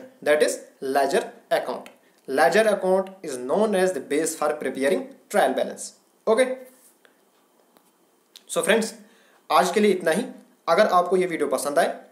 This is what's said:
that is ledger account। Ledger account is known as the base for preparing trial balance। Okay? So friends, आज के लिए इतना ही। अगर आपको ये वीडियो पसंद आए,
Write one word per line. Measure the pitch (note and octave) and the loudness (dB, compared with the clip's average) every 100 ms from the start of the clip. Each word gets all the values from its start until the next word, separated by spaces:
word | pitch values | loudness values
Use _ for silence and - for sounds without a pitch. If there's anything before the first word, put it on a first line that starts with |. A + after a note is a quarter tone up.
| - _ | -14 _
that | C#3 D3+ | 0 2
is | C#3 - - _ C3+ C#3 | 2 0 -10 _ -2 0
ledger | C3+ F3 - - _ | 0 0 -4 -10 _
account। | E3 - A2+ - - _ _ - | -4 -4 -10 -12 -20 _ _ -4
Ledger | C3 E3 E3 F#3 | 2 4 4 2
account | G3 F#3 F#3+ F#3+ - D#3+ | 0 0 0 -2 -10 -10
is | B2+ | -8
known | B2+ F3 A3 | -4 0 0
as | F#3 F#3 | 2 0
the | E3 - | -2 -4
base | D3 D#3+ - | -2 -2 -2
for | D3+ D3 | -4 -4
preparing | C3+ C3 C3+ C4 - - _ | -6 -4 -2 -2 -4 -16 _
trial | - C#3 | 0 0
balance। | A#2+ - - - - _ _ - | 0 -4 -8 -16 -18 _ _ -2
Okay? | A#3 B3+ B3+ - _ _ _ _ _ _ _ _ _ _ _ _ _ _ _ _ - - | 0 0 -4 -14 _ _ _ _ _ _ _ _ _ _ _ _ _ _ _ _ -20 -8
So | F3 | -4
friends, | E3 A3 G#3+ - - _ _ _ - | 0 0 0 -8 -20 _ _ _ 0
आज | D#3 F3 | 2 2
के | G#3+ | 2
लिए | G#3 | 2
इतना | F#3 E3 | 2 0
ही। | E3 B3+ - - _ - | 0 -4 -10 -20 _ 0
अगर | E3+ G#3+ | 2 4
आपको | F3+ F3 F#3 | 2 2 0
ये | F3 | 0
वीडियो | D#3 C#3+ | -2 -2
पसंद | C3 C#3+ D3 | -2 0 0
आए, | F#3 - - | 0 -2 -14